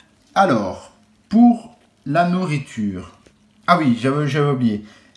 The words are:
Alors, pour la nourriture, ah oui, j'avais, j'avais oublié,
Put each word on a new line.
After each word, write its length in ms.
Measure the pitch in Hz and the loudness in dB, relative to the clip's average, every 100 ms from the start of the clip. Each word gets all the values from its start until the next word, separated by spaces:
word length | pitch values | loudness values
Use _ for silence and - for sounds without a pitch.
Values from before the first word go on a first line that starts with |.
| _ _ _ | _ _ _
Alors, 580 | - 190 117 95 90 - _ _ _ - | 0 2 2 -2 -8 -16 _ _ _ -2
pour 440 | 220 240 - - - _ _ - | 4 6 4 -4 -20 _ _ -4
la 200 | 160 175 | 0 0
nourriture, 840 | 180 180 147 - - 104 92 85 - _ _ _ _ - | 0 -2 -4 -6 -6 -6 -6 -12 -20 _ _ _ _ -2
ah 100 | 170 | 0
oui, 200 | 147 117 | 0 0
j'avais, 260 | 131 147 147 | -2 -2 -2
j'avais 240 | 151 147 | -2 -2
oublié, 360 | 127 120 104 - - _ | 0 0 -2 -8 -20 _